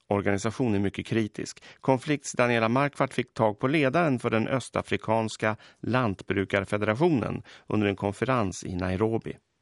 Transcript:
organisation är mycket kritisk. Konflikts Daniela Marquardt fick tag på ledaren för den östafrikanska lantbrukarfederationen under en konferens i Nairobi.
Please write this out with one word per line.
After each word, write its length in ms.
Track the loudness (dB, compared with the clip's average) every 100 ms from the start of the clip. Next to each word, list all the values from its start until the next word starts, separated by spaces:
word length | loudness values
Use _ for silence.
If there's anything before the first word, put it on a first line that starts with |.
| _
organisation 680 | 0 0 0 -2 -2 0 2
är 40 |
mycket 260 | 0 -4 -2
kritisk. 580 | -2 -2 -6 -12 -12 -20 -6
Konflikts 500 | 0 0 0 -4 -4
Daniela 380 | 0 2 4 2
Marquardt 440 | 2 0 0 -2
fick 200 | -2 -6
tag 260 | 2 0 2
på 80 | 0
ledaren 520 | 2 2 2 2 0
för 100 | 0
den 180 | 0 0
östafrikanska 1080 | -2 -2 -6 -2 -4 0 0 0 -2 -2 -2 -12 _
lantbrukarfederationen 1600 | -2 0 0 -4 -2 -2 2 0 0 -2 0 2 2 2 0 -6 -10 -20 -2
under 200 | 2 2
en 80 | 2
konferens 680 | -2 -2 0 0 0 -4
i 120 | -8 -4
Nairobi. 640 | -2 0 0 -2 -6 -14 _ _